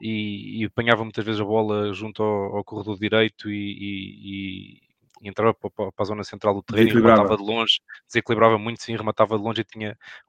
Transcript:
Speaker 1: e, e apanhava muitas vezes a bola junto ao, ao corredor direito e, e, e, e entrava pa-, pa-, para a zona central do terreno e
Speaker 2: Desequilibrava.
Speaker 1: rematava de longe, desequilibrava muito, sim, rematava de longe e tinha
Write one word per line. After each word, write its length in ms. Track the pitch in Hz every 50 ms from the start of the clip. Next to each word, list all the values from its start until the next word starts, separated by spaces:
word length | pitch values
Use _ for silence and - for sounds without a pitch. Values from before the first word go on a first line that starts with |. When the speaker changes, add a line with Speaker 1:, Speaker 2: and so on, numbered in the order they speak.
Speaker 1:
e, 600 | - 110 110 107 107 104 101 101 104 101 104 113
e 40 | 110
apanhava 380 | 98 - - 117 120 117 107 113
muitas 200 | 110 - 120 104
vezes 160 | 110 110 104
a 60 | 104
bola 480 | 101 110 113 107 107 104 104 104 104 98
junto 300 | 92 110 107 104 - 107
ao, 340 | 107 104 101 98 101 101 104
ao 60 | 98
corredor 340 | - 107 107 98 107 104 92
direito 520 | 107 101 110 110 110 107 - - - 107
e, 40 | 104
e, 1200 | 104 101 101 98 - 101 101 101 95 95 98 101 104 104 98 98 98 98 95 92 92 98 - - _
e, 20 | _ _ _ _ _ _ _ _
e 80 | - 101
entrava 240 | 98 - 110 113 107
pa-, 160 | - - 98
pa-, 220 | - - 104 95
para 120 | - - 101
a 40 | 95
zona 160 | 107 104 98
central 320 | - - 101 - 104 98
do 80 | 101 -
terreno 260 | - 104 107 113 110
e 40 | 110
Speaker 2:
Desequilibrava. 280 | 117 110 117 113 110 104 98
Speaker 1:
rematava 100 | 110 101
de 60 | 98
longe, 360 | 104 113 117 113 107 - - - - - - _ _
desequilibrava 500 | - 117 - - 117 107 113 113 110 104
muito, 240 | 104 117 117 -
sim, 140 | - - 113 104
rematava 400 | - 107 - - 110 101 110 104
de 60 | 101
longe 180 | 113 110 113
e 20 | 107
tinha 300 | - - 110 107 104 107 - - - - - -